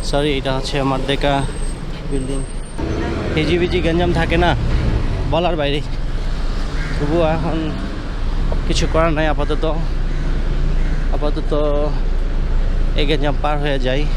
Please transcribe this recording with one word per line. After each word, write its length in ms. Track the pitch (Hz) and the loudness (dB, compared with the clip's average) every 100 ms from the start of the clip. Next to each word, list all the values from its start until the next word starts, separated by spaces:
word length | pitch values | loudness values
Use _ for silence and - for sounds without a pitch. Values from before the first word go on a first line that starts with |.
| - | 0
সরি, 200 | 143 147 139 | 0 0 -2
এটা 120 | 135 131 | -2 -2
হচ্ছে 180 | - 147 | -2 -2
আমার 200 | 135 131 131 | 0 0 0
দেখা 240 | 139 143 139 131 - - - - - - | 0 2 2 0 -2 -4 -4 -6 -6 -4
বিল্ডিং। 280 | 135 131 135 135 - - - - - - - - | -4 -2 -4 -4 -6 -6 -6 -4 -2 -2 -4 -2
হিজিবিজি 440 | 156 151 170 175 180 170 | 0 0 2 2 0 0
গঞ্জাম 260 | 165 180 | 2 2
থাকে 240 | 165 160 165 | 2 2 2
না, 60 | 175 - - - - - - - - | 4 2 2 2 2 0 0 0 0
বলার 260 | 156 175 165 | 0 0 0
বাইরে। 200 | 143 147 139 - - - - - - - - - - - | 0 0 -2 -2 -2 -2 -2 -2 -2 -2 -2 -2 -2 -2
তবুও 240 | 147 165 160 160 | 0 2 2 0
এখন 200 | 165 160 160 - - - - - - - - - - | 0 -2 -2 -4 -6 -6 -6 -2 0 0 0 0 0
কিছু 180 | - - | 0 2
করার 200 | 151 165 151 | 2 2 2
নাই 80 | 160 | 0
আপাতত, 300 | 139 143 151 160 160 156 - - - - - - - - - - - - | 0 0 0 0 0 0 0 0 0 0 0 0 0 2 2 2 2 2
আপাতত 380 | 131 147 151 143 147 147 147 135 139 - - - - - - - - - - | 2 0 0 0 0 2 2 0 0 0 0 0 0 2 2 2 2 2 2
এই 60 | 143 | 2
গঞ্জাম 240 | 151 147 135 | 2 2 0
পার 140 | 147 147 | 0 0
হয়ে 160 | 143 135 123 | 0 0 0
যাই। 160 | 135 147 | 2 2